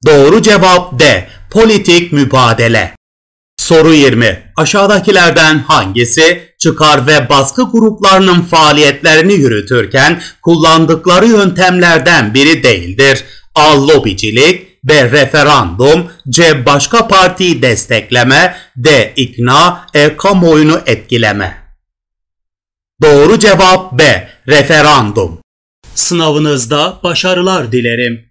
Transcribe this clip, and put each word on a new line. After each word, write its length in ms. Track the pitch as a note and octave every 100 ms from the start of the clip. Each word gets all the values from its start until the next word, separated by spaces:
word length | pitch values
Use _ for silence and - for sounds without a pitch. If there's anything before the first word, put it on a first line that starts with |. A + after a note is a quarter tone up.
| -
Doğru 360 | D3 C#3 G#3
cevap 580 | G#3 G3+ F#3 F3+ F3+ B2
D. 280 | D3+ G2+ F2+ - -
Politik 600 | G3+ A3+ G#3 G3+ F3 F3
mübadele. 840 | D3 C3+ C3 B2 A2+ A#2 A2+ F2 - _ _ _ _ _ -
Soru 380 | - E3 D#3
yirmi. 580 | D#3 C#3 A#2 A#2 F2+ - -
Aşağıdakilerden 1000 | D#3 G#3 G3 G3+ F3 G3 E3+ E3 D#3+ D3+
hangisi 960 | B2+ D#3 F#2+ G2+ A#2 - D#3+ F3 - _
çıkar 480 | E3 C#3 D#3 D3 B2+
ve 220 | D3+ B2
baskı 340 | C#3+ C3+ -
gruplarının 800 | B3+ A3+ A3 G#3 G3 F#3+ F#3+ F3
faaliyetlerini 920 | E3+ E3 D3+ D3 D3 C#3 E3 D#3 E3
yürütürken 920 | G3+ C#3 G#2+ G2 B2+ G2 C3+ C#3+ E3+ - -
kullandıkları 840 | - E3+ D#3+ D#3+ D#3+ D#3+ - F3+ A3
yöntemlerden 1080 | A3 G3 F3 F#3 F3+ F3 E3 C#3 E3+ G#2+
biri 280 | A#2 D3 D#3+
değildir? 600 | B2+ G2+ F2 G2+ C#3 C3 - - -
A. 320 | - D3+ D3 C#3
Lobicilik. 960 | D#3 A#2+ F#2+ G#2+ A2 D3+ F3+ - _
B. 260 | B2+ D3+ B2
Referandum. 1000 | C#3+ C3 D#3 C#3+ C#3+ G2 F2+ C3 E3 F3 - -
C. 380 | B2 E3+ D3 B2+
Başka 420 | C#3+ - A#3 A3+
partiyi 540 | G3 F#3 F3+ F3+ D3+
destekleme. 960 | B2+ A2 - A#2 G2+ B2 A#2+ C#3 F3+ F3+ - -
D. 360 | B2+ C#3+ G#2 -
İkna. 680 | B2+ - A#2+ C#3 F3 F3 -
E. 220 | D3 D3 D3+
Kamuoyunu 640 | F#3+ F#3+ F3 D#3 D#3 D#3+ -
etkileme. 680 | A2 - A#2+ A2 G2+ F#2 - - _ _ _ _ _ _ _ _ _ _ _ _ _
Doğru 360 | D3+ C#3+ D3 A3
cevap 540 | G#3 F#3 F#3 F#3 -
B. 360 | B2+ D3+ G2+ F2 _ -
Referandum. 920 | D3 C#3 D#3 D3 D3 G#2+ G2+ F2+ E2 _ _ _ _ -
Sınavınızda 1080 | - - F3 D#3+ D3+ D3+ C#3 A#2+ D3 E3 F#3
başarılar 680 | F3+ E3 F#3 F#3 F3+ F#3 B2
dilerim. 520 | B2 A#2+ A#2 A#2+ A#2 _